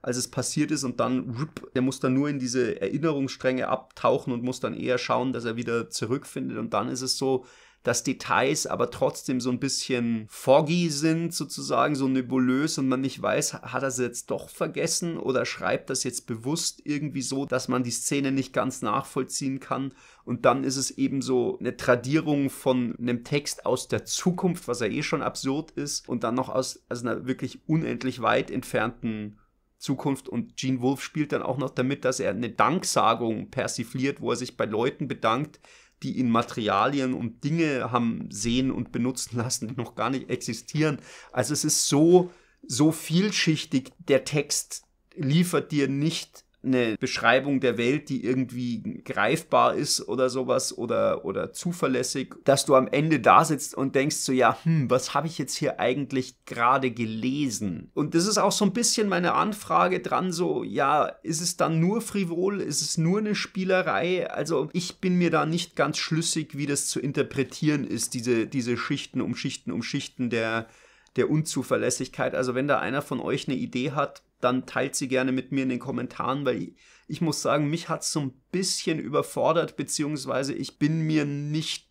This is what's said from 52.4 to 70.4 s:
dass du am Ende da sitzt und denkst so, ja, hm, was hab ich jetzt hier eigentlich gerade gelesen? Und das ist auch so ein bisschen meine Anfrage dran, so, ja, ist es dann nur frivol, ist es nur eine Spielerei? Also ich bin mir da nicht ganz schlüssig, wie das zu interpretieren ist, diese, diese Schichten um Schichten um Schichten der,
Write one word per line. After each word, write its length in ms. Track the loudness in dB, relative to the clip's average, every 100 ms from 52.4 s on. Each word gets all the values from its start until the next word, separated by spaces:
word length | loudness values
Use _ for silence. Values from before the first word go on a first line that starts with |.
dass 220 | 2 4 6
du 100 | 6
am 120 | 6
Ende 320 | 2 2 4
da 260 | 10 8 8
sitzt 300 | 0 -4 -4
und 200 | 0 2
denkst 220 | 2 -2
so, 140 | 0
ja, 260 | 4 4 4
hm, 260 | 2 2 4
was 240 | 2 2
hab 120 | -2 -2
ich 120 | -4
jetzt 180 | -6 -2
hier 240 | -2 0
eigentlich 560 | 0 0 -2 -2 -4 _ -12
gerade 460 | 2 4 4 2
gelesen? 1000 | -2 -4 -2 -2 0 -2 -2 -4 -4 -6
Und 220 | -4 0 2
das 120 | 2
ist 100 | 4
auch 140 | 2
so 140 | 4 2
ein 80 |
bisschen 340 | 2 0 2 2
meine 260 | 2 2
Anfrage 640 | 2 0 -2 0 2 4 0
dran, 320 | 0 0 0
so, 320 | 0 0 0
ja, 420 | -2 0 2 4 2 -2
ist 180 | -6 -4
es 160 | -4 0
dann 220 | 0 2
nur 220 | 2 2
frivol, 600 | -2 -4 -2 0 0 -2
ist 200 | -2 -4
es 160 | -2 0
nur 220 | 2 2
eine 160 | 0 -2
Spielerei? 920 | -4 -4 2 2 2 0 0 0 -2
Also 400 | -4 0 0 0
ich 260 | -2 -4 -4
bin 160 | 2 4
mir 160 | 4
da 140 | 4 2
nicht 300 | -2 -4 -2
ganz 220 | -2 0
schlüssig, 600 | 0 0 0 -2 -4 -6
wie 80 | -2
das 220 | -2 -2
zu 120 | -2
interpretieren 840 | -2 -2 -2 -2 -4 0 2 2 0
ist, 280 | -4 -4
diese, 340 | -4 0 2 2
diese 300 | -2 -2 -2
Schichten 440 | -2 -4 -4 -4
um 140 | -2 -2
Schichten 360 | -4 -6 -6
um 120 | -6
Schichten 460 | -4 -6 -6 -4 -2
der, 380 | 0